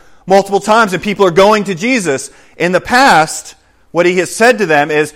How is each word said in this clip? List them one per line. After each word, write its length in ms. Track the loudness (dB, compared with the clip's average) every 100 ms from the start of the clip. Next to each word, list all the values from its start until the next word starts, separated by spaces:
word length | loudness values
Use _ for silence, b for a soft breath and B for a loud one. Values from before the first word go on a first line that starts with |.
| b b b
multiple 340 | 0 2 -2
times, 320 | 0 2 2
and 100 | -2
people 220 | -4 0
are 60 | 2
going 340 | 4 4 2
to 100 | -2
Jesus. 560 | -6 -4 -2 -2 -6 -8 b b b
In 160 | -2
the 80 | -2
past, 760 | 0 2 4 2 0 -4 -16 -20 _ _ _
what 140 | -2 0
he 120 | 0
has 160 | -4
said 240 | 0 0 2
to 80 | 0
them 240 | 0 0
is, 220 | -2 -2